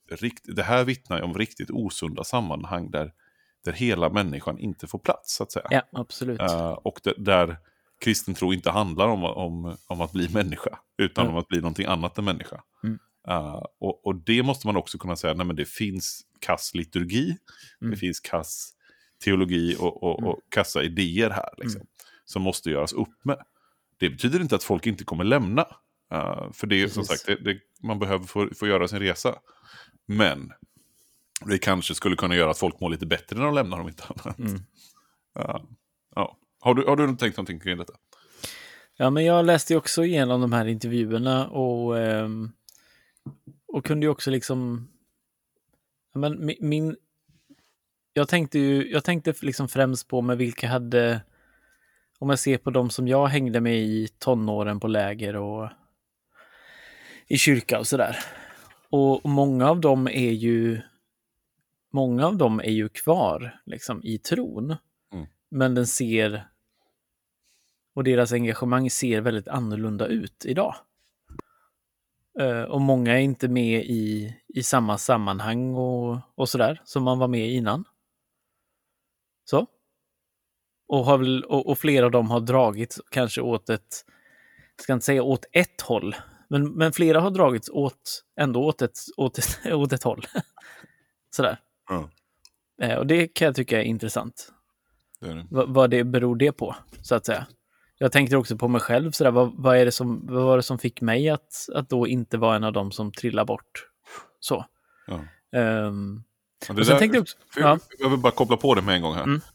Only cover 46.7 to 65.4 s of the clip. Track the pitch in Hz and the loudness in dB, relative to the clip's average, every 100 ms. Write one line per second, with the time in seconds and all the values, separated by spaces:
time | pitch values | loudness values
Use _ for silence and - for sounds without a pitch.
46.7 | 151 156 - _ _ _ _ _ _ _ | 0 0 -4 _ _ _ _ _ _ _
47.7 | _ _ _ _ - 143 175 156 151 139 | _ _ _ _ -2 2 2 2 2 2
48.7 | 139 139 151 160 175 156 151 147 131 135 | 2 0 -2 0 -2 0 -4 -4 -4 -4
49.7 | 131 131 127 - 127 120 123 123 117 120 | 2 2 0 -4 -2 0 0 -2 -2 -2
50.7 | 127 120 120 117 117 - _ _ _ _ | -2 0 2 2 0 -6 _ _ _ _
51.7 | _ _ _ _ - 139 135 - 127 - | _ _ _ _ -8 -2 0 2 0 0
52.7 | 131 123 - 127 135 139 143 131 117 117 | 0 0 0 2 4 4 2 0 0 2
53.7 | 117 110 110 110 - - 123 107 104 104 | 2 0 -2 -4 -4 0 2 2 -2 -2
54.7 | 104 110 110 98 107 104 101 101 107 107 | -2 -2 0 0 -4 -6 -6 -6 -8 -10
55.7 | - _ _ _ _ _ _ - - - | -14 _ _ _ _ _ _ -20 -20 -20
56.7 | - - - - - - 139 - 131 - | -20 -20 -20 -20 -18 -2 2 4 4 2
57.7 | 113 117 139 113 - - - - - - | -2 0 0 0 -2 -10 -16 -20 -20 -20
58.7 | _ - 143 139 135 147 139 139 127 131 | _ -2 4 4 4 2 2 4 4 4
59.7 | 175 156 135 131 131 123 113 117 117 117 | 4 4 4 2 0 0 2 2 2 2
60.7 | 113 - _ _ _ _ _ _ _ _ | -2 -8 _ _ _ _ _ _ _ _
61.7 | _ _ 139 131 120 156 202 131 110 - | _ _ -2 0 2 2 4 2 2 0
62.7 | 110 107 - - 175 110 78 123 - - | 0 -2 -4 0 2 2 0 -6 -14 -16
63.7 | - - 110 - 110 - 185 247 - 131 | -14 -10 -10 -6 -6 -4 -4 -4 -6 -6
64.7 | 156 _ _ _ 92 76 _ | -6 _ _ _ -14 -14 _